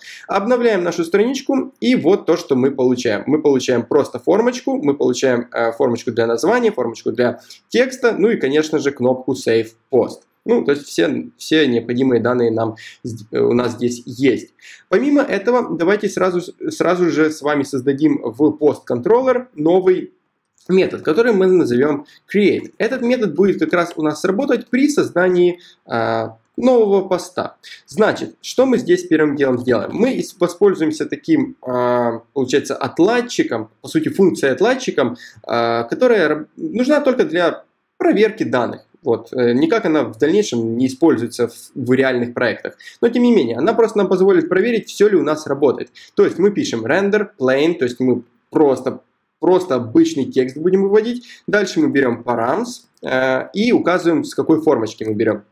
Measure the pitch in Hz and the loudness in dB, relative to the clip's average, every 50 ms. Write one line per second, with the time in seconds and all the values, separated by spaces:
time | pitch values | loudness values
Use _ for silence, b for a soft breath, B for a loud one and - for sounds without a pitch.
0 | B B B B B - - 196 202 233 254 240 240 233 214 190 175 175 160 - | B B B B B -4 -4 -2 0 0 0 2 2 2 0 0 -2 -2 -4 -4
1 | 170 165 - 202 214 247 277 262 - - - 147 127 - - _ - 233 262 208 | -4 0 0 0 0 0 -2 -4 -4 -2 -2 -2 -4 -6 -10 _ 0 0 0 2
2 | 131 156 196 202 - - 160 160 - - 143 127 127 - - - 127 127 127 113 | 2 2 2 2 2 0 -2 -2 0 -2 0 2 2 0 0 0 0 0 0 0
3 | - 117 104 98 98 - 143 151 151 147 139 127 127 - 127 117 113 - - 147 | 0 -2 -2 -2 -2 -2 -2 2 2 2 2 2 0 0 0 0 0 2 0 0
4 | 139 147 - 120 - - 175 202 233 247 247 247 - 277 262 - 147 143 139 - | 0 0 -6 -4 0 0 2 2 2 0 -2 -2 -4 -4 -4 0 0 -2 0 0
5 | 131 127 123 - - 131 123 117 120 - - 117 117 113 113 - 139 123 117 113 | 0 -2 0 0 0 2 2 0 -2 -4 -4 -2 -2 -2 0 0 0 0 0 -2
6 | - 127 110 117 113 117 117 113 147 170 233 247 240 214 208 - 123 117 113 - | -4 -4 -2 0 0 0 0 0 0 0 2 2 2 0 0 -2 -4 -6 -8 -6
7 | - - 113 117 123 117 - B B B B B B _ - 220 254 254 254 - | -8 -6 -2 0 0 -2 -2 B B B B B B _ 0 0 0 0 -2 -2
8 | - 233 202 156 180 233 220 - - 131 139 151 156 - 160 147 127 139 - - | -2 0 2 2 2 2 2 0 0 0 0 0 0 0 -2 -2 -2 -2 -2 0
9 | 123 127 127 123 - - 131 - - - 113 113 110 110 - _ _ _ - 120 | 0 0 0 0 -2 -4 -6 -2 0 0 2 2 0 -2 -8 _ _ _ 0 2
10 | 101 - - - _ _ _ _ _ - 233 240 - - 143 143 - - - - | 2 0 -4 -12 _ _ _ _ _ 0 0 0 2 0 -2 -2 -4 -6 -2 -2
11 | 170 160 127 120 - - - _ - - 156 156 151 131 120 117 113 120 123 123 | -2 0 -2 -4 -8 -12 -16 _ -4 0 2 2 2 2 0 -2 -2 -2 -2 -2
12 | 135 131 123 117 110 123 123 123 120 117 110 113 113 110 107 B B B B B | 0 2 2 2 2 0 0 0 0 0 0 0 -2 -4 -6 B B B B B
13 | - 123 113 110 - - - 120 117 117 120 120 123 117 - 107 123 120 123 - | -14 -14 -14 -14 -14 -6 -2 0 0 2 2 0 0 -2 -4 -4 -4 -4 -4 -6
14 | - 139 123 113 139 131 110 - - - _ B B B B B B _ 180 208 | -12 -14 -6 0 0 0 0 0 -4 -12 _ B B B B B B _ -2 0
15 | 254 294 285 285 - - 214 196 196 240 247 247 226 - - 156 165 180 208 208 | 2 2 2 2 2 0 -4 -2 0 0 0 0 -2 -4 -4 -2 0 0 0 0
16 | 214 190 - - 185 185 175 175 165 - - _ - 156 156 - 160 165 180 180 | -2 -4 -2 -2 -2 0 0 -2 -6 -8 -12 _ -10 -8 -4 -2 0 0 2 2
17 | 180 165 139 147 156 156 156 - 135 147 151 147 131 - - 135 120 143 139 139 | 0 0 2 2 0 0 0 -2 -4 -2 -2 -2 -2 -2 -6 -2 -2 -2 0 2
18 | 156 151 139 - - 120 107 - 151 147 - - 151 147 127 - - - 127 120 | 2 0 0 0 -4 -6 -2 0 0 0 2 2 2 0 0 0 -4 -6 -6 -2
19 | 123 180 220 247 262 262 247 240 247 - _ 151 151 165 175 190 180 185 185 170 | 2 2 2 2 4 2 0 0 -4 -8 _ -2 0 2 2 4 4 2 2 0
20 | - - _ _ _ _ _ _ _ _ _ _ _ - 180 190 170 - - - | -2 -8 _ _ _ _ _ _ _ _ _ _ _ 0 2 2 2 2 -2 -4
21 | - 139 156 226 233 247 220 185 190 185 185 180 143 123 120 123 131 151 147 147 | -4 0 0 2 2 2 2 2 4 4 4 4 2 2 2 2 2 2 0 -4
22 | b b b b b - - 202 208 170 - - - - - - 208 226 269 254 | b b b b b -4 0 2 2 2 2 0 -4 -10 -6 -4 -4 -2 -2 -2
23 | 240 240 254 247 214 185 143 - 196 196 175 - 160 151 - 175 170 165 - - | 0 0 0 0 -2 -2 0 2 2 2 2 0 -2 0 0 0 -2 -2 -4 -4
24 | 156 151 151 - - - 190 202 285 277 254 233 - - - 247 285 302 294 - | -4 -4 -2 -2 -4 -2 -2 -2 0 0 -2 -2 -2 -2 0 0 0 2 2 0
25 | - 127 - 170 185 185 180 175 175 175 170 B B B B B _ - - 117 | -2 0 0 0 2 2 4 4 2 2 0 B B B B B _ -6 -4 -2
26 | 113 113 113 113 113 117 113 _ _ _ _ - 233 254 254 240 220 202 196 196 | -2 0 -2 -2 -4 -6 -10 _ _ _ _ -2 2 2 4 4 4 4 2 0
27 | 190 190 185 175 - - - - - - - _ B B B B B - 135 156 | 0 0 -4 -4 -4 -8 -8 -8 -8 -8 -12 _ B B B B B -8 -2 0
28 | 214 185 123 - - - - _ - - - - 262 269 247 196 - 165 175 180 | 0 0 0 -2 -8 -12 -12 _ -16 -4 0 0 2 2 2 0 2 2 0 0
29 | 175 - 160 156 156 151 139 139 139 131 127 123 123 123 120 107 95 - - 170 | 2 0 2 2 2 2 0 0 0 0 0 0 0 0 0 0 0 -4 -2 0
30 | 226 269 240 175 - - - _ 180 170 - - 202 202 180 151 165 151 151 - | 0 0 0 -2 -6 -8 -4 _ -2 -2 0 2 2 2 4 2 0 -2 -2 -4
31 | 147 - 147 139 - - 160 139 131 127 - - - 127 127 123 123 123 123 123 | -6 -6 -6 -6 0 2 2 2 2 -2 -8 -12 -8 -4 -2 0 0 2 2 2
32 | 120 120 113 113 - _ _ 139 131 127 147 139 135 - 135 - 135 127 - - | 0 0 -2 -6 -10 _ _ -4 -2 0 0 -2 -2 -2 -6 -6 -6 -4 0 2
33 | 165 202 240 247 240 240 - - - - 123 110 107 - _ _ - 131 - 160 | 2 2 2 0 -2 -2 -2 -2 -2 -2 -4 -6 -8 -12 _ _ -14 -6 -4 -2
34 | 151 151 147 - 196 175 - - - 139 127 - 185 233 262 254 - - - - | -2 -2 2 2 2 2 2 2 0 0 2 2 2 0 0 0 -4 -4 -2 0
35 | 131 120 123 B B B B B - - - 117 117 117 117 117 117 - 175 165 | -2 -2 -4 B B B B B -8 -4 -2 0 0 0 0 -2 -2 -4 -2 0
36 | 254 247 233 202 165 147 151 151 151 - _ - 165 160 165 220 254 269 302 285 | 2 2 2 2 2 0 -2 -4 -6 -12 _ -12 -10 -6 -4 -2 0 2 2 2
37 | 285 262 247 247 196 151 160 175 175 156 - - - _ _ _ _ _ _ - | 2 2 0 0 0 0 0 0 0 0 -2 -4 -12 _ _ _ _ _ _ 0
38 | 370 349 247 190 214 214 208 - 151 120 120 127 120 - 120 - - _ _ _ | 0 2 4 4 2 2 0 -4 -4 -2 0 0 -2 -2 -6 -10 -16 _ _ _
39 | - 143 113 110 - - - 131 123 120 120 127 156 160 226 226 - 175 156 151 | -2 -2 -2 -2 -4 -6 -2 0 0 2 2 2 2 2 0 0 0 0 0 0
40 | 127 110 110 110 147 147 180 208 208 - 123 117 113 113 113 120 131 127 131 - | -2 -2 -2 -2 0 2 2 0 0 0 -4 -4 -4 -4 -2 -2 -2 -2 0 2
41 | - 165 135 110 117 120 - - 120 - - - - - _ 147 127 117 127 131 | 2 2 2 2 -2 -6 -4 -4 -4 -4 -4 -12 -20 -16 _ -8 -2 0 2 2
42 | 131 131 127 123 120 120 - 127 127 113 98 - - - - B B B B B | 2 0 0 -2 -4 -4 -4 -2 -2 -2 -2 -4 -8 -12 -12 B B B B B
43 | - 233 233 247 240 240 233 196 135 117 117 117 147 202 226 233 226 208 - 208 | 0 0 2 2 4 4 4 4 2 0 -2 -2 0 0 2 2 0 2 2 0
44 | 196 185 190 175 185 196 190 175 156 - 175 185 202 240 233 214 - - - - | 0 0 2 2 4 4 4 2 2 2 0 0 2 2 0 -2 -4 -8 0 2
45 | 202 214 202 180 - 147 156 151 - - 139 135 147 135 - - - - B B | 2 4 4 2 2 0 -2 -4 -4 -6 -2 0 2 0 0 -2 -6 -12 B B
46 | B B B - 202 151 - 160 185 208 202 - - - - 113 110 117 143 185 | B B B 2 2 2 2 2 0 0 2 0 -2 -2 -4 -4 -2 0 0 0
47 | 202 202 196 208 208 208 _ - 131 127 131 135 151 165 170 - 135 123 123 - | 2 0 0 0 -2 -4 _ -2 0 0 2 2 2 0 0 -2 -4 -4 -2 -2
48 | 131 127 120 - 120 _ _ _ _ _ - 156 156 139 131 123 127 - 117 - | 0 0 0 -2 -4 _ _ _ _ _ 2 2 4 4 2 0 -4 -8 -8 -8
49 | - _ _ _ _ _ _ _ 165 175 185 175 180 - 135 123 117 113 113 165 | -14 _ _ _ _ _ _ _ 0 2 2 2 2 -2 -4 -4 -4 0 2 2
50 | 165 165 - 139 127 123 127 135 127 131 131 151 160 185 185 196 196 196 202 214 | 2 2 0 -4 -6 -2 -2 -2 -2 -2 -4 -4 -2 0 2 2 2 2 2 0
51 | 220 240 240 240 B B B B B - 180 208 196 185 - 165 151 135 127 139 | 0 0 -6 -8 B B B B B -2 -2 -2 -2 -2 0 0 0 2 2 0
52 | 139 123 117 117 - 123 120 117 113 123 151 196 247 247 - - _ _ _ _ | 0 0 -2 -4 -4 -4 -4 -2 -2 -2 -2 -2 -4 -8 -10 -16 _ _ _ _
53 | - 143 131 131 131 131 131 131 - - - 190 220 247 214 143 - 165 180 175 | -8 -4 -2 0 0 0 -2 -2 -4 -6 -4 -2 0 0 0 0 2 0 -2 0
54 | - 165 165 147 - - - - 135 - 160 156 156 156 - 117 110 107 - - | 0 0 0 -2 -2 -4 -6 -4 0 0 0 2 2 0 0 0 -2 -4 -6 -8
55 | 113 110 107 104 113 110 104 104 - _ | -6 -6 -2 0 0 0 -2 -2 -8 _